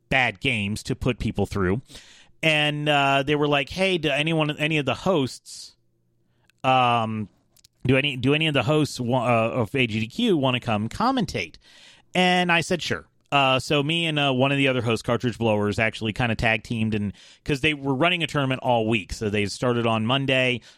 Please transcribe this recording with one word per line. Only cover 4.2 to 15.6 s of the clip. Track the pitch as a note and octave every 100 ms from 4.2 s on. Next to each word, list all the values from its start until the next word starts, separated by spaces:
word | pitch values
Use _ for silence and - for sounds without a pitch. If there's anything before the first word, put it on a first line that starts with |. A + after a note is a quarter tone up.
| D#3 D#3+ D3+ -
any | D3+ D#3
of | C3
the |
hosts, | A2+ F#3 F3 C3 - - - - _ _ _ _ _ _ _ _ _
um, | C3 C3 B2 A#2+ A2 A2 G2+ _ _ _ - _ B2+
do | C3+
any, | C#3+ B2+
do | B2+
any | D3+ D#3+
of |
the | C#3
hosts | A2+ D#3 C#3+ -
wa-, | A#2+ B2+ A#2+
uh, | A#2 A2+
of | B2+ A2
A | C3+ B2
G | G#2+
D | A2+
Q | - A#3+ E3+
wanna | C3 B2
come | - G#2 A2+
commentate?" | - A#3 C4+ F#3 A2+ E2+ - _ - - - _
And | F3 F3+ F3+ F3+
I | E3+
said, | - F3
"Sure." | - E2+ - _ _
Uh, | C#3+ C3+ C3
so | - D3+
me | C#3+ E3+ E3
and, | D3+
uh, | C#3+
one | B2+ C#3
of | C#3
the | C3+
other | B2+
hosts, | A#2+ A2
Cartridge | - A#2 B2 G#2
Blowers, | A2+ G#2+